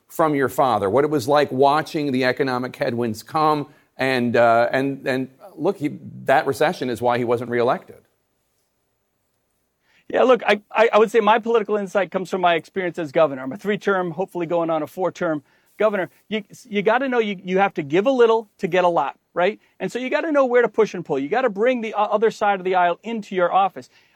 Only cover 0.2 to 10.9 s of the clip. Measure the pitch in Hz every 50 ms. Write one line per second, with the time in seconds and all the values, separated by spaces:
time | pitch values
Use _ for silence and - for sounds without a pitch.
0.2 | 165 156 151 139 135 117 - - 143 127 117 104 101 95 101 135 143 151 156 147
1.2 | 110 135 143 147 143 - 135 127 139 139 143 156 151 - - 160 147 143 127 131
2.2 | 131 127 123 - 143 135 127 123 127 123 - - 147 135 120 117 120 117 107 -
3.2 | - - - 156 156 156 151 147 143 - - _ _ _ _ - 131 135 131 123
4.2 | 120 120 113 120 117 117 113 117 117 - - 135 135 139 139 135 - 143 127 131
5.2 | 131 127 _ _ - - - - 143 185 202 - 139 147 - - - 113 - 127
6.2 | 127 - 135 151 - 139 135 - 151 156 185 - 135 127 120 104 117 120 120 120
7.2 | 123 113 123 117 123 117 120 120 117 123 156 190 - - - - _ _ _ _
8.2 | _ _ _ _ _ _ _ _ _ _ _ _ _ _ _ _ _ _ _ _
9.2 | _ _ _ _ _ _ _ _ _ _ _ _ _ _ _ _ _ - - -
10.2 | - 262 247 - - - 208 208 - _ - - 220 233